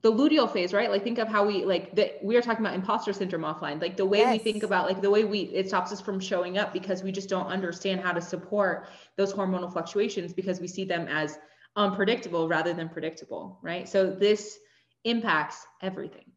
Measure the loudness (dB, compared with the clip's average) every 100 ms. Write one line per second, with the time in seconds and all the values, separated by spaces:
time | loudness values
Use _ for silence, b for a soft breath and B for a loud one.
0 | 4 6 6 6 4 2 2 2 2 0
1 | 0 -2 0 2 2 2 2 0 0 0
2 | 0 0 2 2 2 0 0 -2 -2 -2
3 | -2 -2 -2 -2 -4 -4 -6 -4 -4 0
4 | 2 6 6 4 0 -2 0 0 2 2
5 | 4 4 4 0 -2 -2 0 0 -2 -6
6 | -6 -6 -2 -2 0 -2 -2 -4 -4 -4
7 | -4 -6 -2 -2 -2 -4 -4 -4 -4 -2
8 | -2 -2 -4 -8 -4 0 2 0 B B
9 | B -2 -2 0 -2 -2 -2 -6 -2 0
10 | 0 -2 -6 -6 -4 -4 -6 -6 -4 -2
11 | -2 -2 -2 -6 B B B 0 0 2
12 | 2 2 -2 -2 2 2 0 -2 -6 -6
13 | -8 -8 -12 -12 -12 -12 -8 -8 0 2
14 | 2 4 4 4 0 -16 b b b _
15 | -2 0 2 2 0 -8 -18 _ -8 -6
16 | -10 -14 _